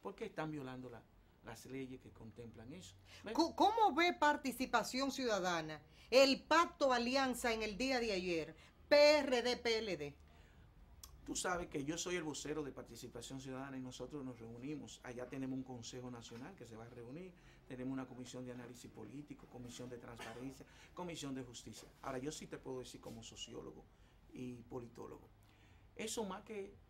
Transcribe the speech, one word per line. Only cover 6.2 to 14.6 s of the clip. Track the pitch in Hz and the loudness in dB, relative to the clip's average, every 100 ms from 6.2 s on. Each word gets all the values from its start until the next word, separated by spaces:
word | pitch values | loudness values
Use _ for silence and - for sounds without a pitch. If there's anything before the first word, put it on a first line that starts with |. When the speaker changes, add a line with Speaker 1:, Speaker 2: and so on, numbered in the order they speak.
| 277 269 | 10 8
Speaker 2:
pacto | - 311 339 - 277 | 6 6 6 4 4
alianza | 240 240 262 269 247 247 | 4 4 4 4 2 2
en | 220 | 2
el | 214 190 | 0 0
día | 262 262 | 2 2
de | 233 | 2
ayer, | 190 185 165 151 156 - - - | 0 2 0 0 -8 -20 -20 6
P | 294 294 302 | 10 12 10
R | 277 247 | 6 4
D, | 240 240 | 4 0
P | 233 220 | 2 0
L | 220 165 | 0 -4
D? | 147 139 - - - - - - - - - - - | -4 -10 -20 -20 -20 -20 -20 -20 -20 -20 -20 -16 -8
Speaker 1:
Tú | 285 | -2
sabes | 196 175 175 | 0 0 -2
que | 156 139 | -4 -2
yo | 165 | -2
soy | 185 180 | 0 0
el | |
vocero | 156 135 143 151 | -2 -4 -2 -2
de | 139 | -4
Participación | 127 120 117 120 117 117 135 | -8 -12 -12 -12 -10 -10 -10
Ciudadana | 131 131 139 131 | -8 -8 -8 -8
y | |
nosotros | 127 123 127 151 131 | -8 -8 -8 -6 -6
nos | 117 | -8
reunimos. | 113 120 | -12 -10